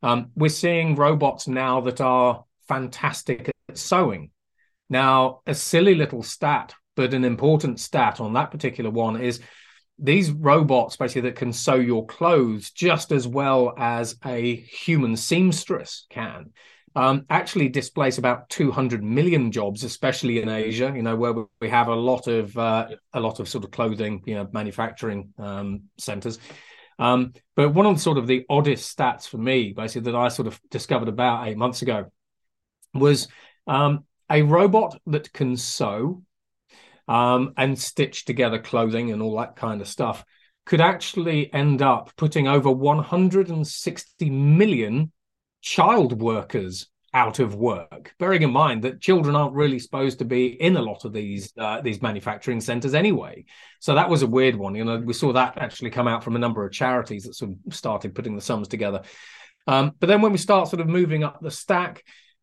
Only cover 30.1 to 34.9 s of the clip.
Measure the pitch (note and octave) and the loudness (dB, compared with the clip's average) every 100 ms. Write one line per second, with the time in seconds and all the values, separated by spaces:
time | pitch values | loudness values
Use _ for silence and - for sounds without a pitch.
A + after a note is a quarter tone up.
30.1 | A#2+ B2 A#2+ A2+ - _ A2 - B2+ A2+ | -2 -2 -2 -6 -10 _ -10 -2 -2 0
31.1 | G#2 B2 A#2 A#2 G#2+ B2 A#2+ B2 G#2+ F#2+ | 0 0 0 -4 -2 -2 -2 -4 -4 -6
32.1 | _ _ _ _ _ _ _ _ C3 C#3+ | _ _ _ _ _ _ _ _ 2 4
33.1 | C#3 - - - _ - C#3 D3 D3 - | 4 0 -14 -20 _ -2 2 2 2 -4
34.1 | _ - D3+ D3 E3+ G3 A3 G#3 | _ 0 4 6 6 6 4 2